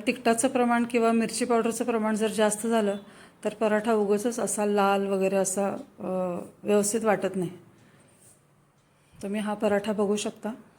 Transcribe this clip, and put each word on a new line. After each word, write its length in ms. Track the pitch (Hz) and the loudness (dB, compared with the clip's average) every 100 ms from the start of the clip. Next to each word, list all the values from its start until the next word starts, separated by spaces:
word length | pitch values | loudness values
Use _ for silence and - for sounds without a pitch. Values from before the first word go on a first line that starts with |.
| 226 | -2
तिखटाचं 420 | 247 233 226 262 | 0 0 2 2
प्रमाण 360 | 254 240 233 | 2 2 2
किंवा 280 | 240 240 226 | 0 2 4
मिरची 320 | 226 220 - | 2 0 -2
पावडरचं 400 | 240 233 226 220 | 0 2 0 -2
प्रमाण 300 | 247 226 214 | -2 0 0
जर 140 | 214 220 | 0 0
जास्त 380 | 196 214 208 226 | 2 0 0 0
झालं 300 | 226 202 202 - - - _ | 0 0 -2 -10 -20 -20 _
तर 100 | 214 | -8
पराठा 380 | 208 220 214 226 | -2 0 2 2
उगाचच 480 | 214 202 208 240 233 | 2 2 0 0 -2
असा 260 | 196 214 208 | -2 0 0
लाल 400 | 208 196 196 196 | 2 4 2 0
वगैरे 300 | 196 190 196 | 0 2 2
असा, 320 | 185 202 196 - - - | 0 0 -2 -4 -12 -12
अ, 100 | 185 185 180 175 - - | -6 -4 -4 -6 -10 -8
व्यवस्थित 420 | 202 208 202 226 | 0 2 2 0
वाटत 320 | 220 196 190 190 | 0 0 -2 -4
नाही. 140 | 175 - - _ - _ _ _ - _ _ _ _ _ _ _ _ - | -6 -8 -20 _ -20 _ _ _ -20 _ _ _ _ _ _ _ _ -12
तुम्ही 180 | 196 208 | -8 -6
हा 140 | 208 | -4
पराठा 380 | 208 208 202 220 | -2 0 0 0
बघू 240 | 208 202 208 | 0 0 0
शकता 340 | 220 - 214 254 - | -4 -8 -10 -10 -16